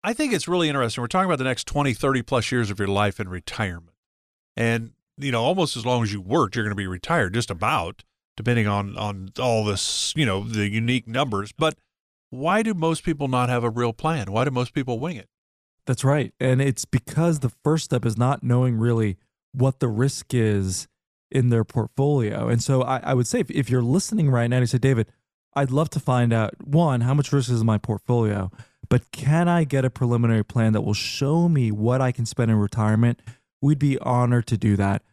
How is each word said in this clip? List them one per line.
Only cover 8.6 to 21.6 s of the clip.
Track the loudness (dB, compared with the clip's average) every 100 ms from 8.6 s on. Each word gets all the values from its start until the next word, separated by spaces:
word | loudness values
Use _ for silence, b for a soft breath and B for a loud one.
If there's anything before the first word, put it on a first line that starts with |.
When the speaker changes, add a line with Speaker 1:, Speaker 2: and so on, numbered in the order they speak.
| 0
Speaker 1:
on, | -2 -4 -8
on | -8 -8 -12 -4
all | 0 2 0
this, | -2 -4 -4 -4 0
you | 0
know, | 0
the | -4 -4 -2
unique | -2 0 -2 -2
numbers. | -4 -2 -4 -6
But | -2 -4 -4 _ _ _ _ _
why | -6 -2 0
do | 0 -2
most | -2 -2
people | -4 -4 -2
not | 0 0
have | 0
a | -2
real | -2 -2
plan? | -2 -4 -2 -2
Why | -2 0
do |
most | -2 -4 -4
people | -4 -4
wing | -6 -10
it? | -16 _ _ _ _ _ -4
Speaker 2:
That's | 0
right. | 2 2 -2 _
And | 0 2
it's | 2 -2 -2
because | -4 -2 0 0 0
the | -4 -2
first | -2 0 0
step | -2 -2
is | 0
not | 0 0
knowing | 0 2 2 2
really | 2 2 0 -4 _ _ _
what | 0 0 2
the | -2
risk | 0 0 -2 -4
is | 0 2 2 0 -4 -8 _ _ _ _
in | 0 2
their | 2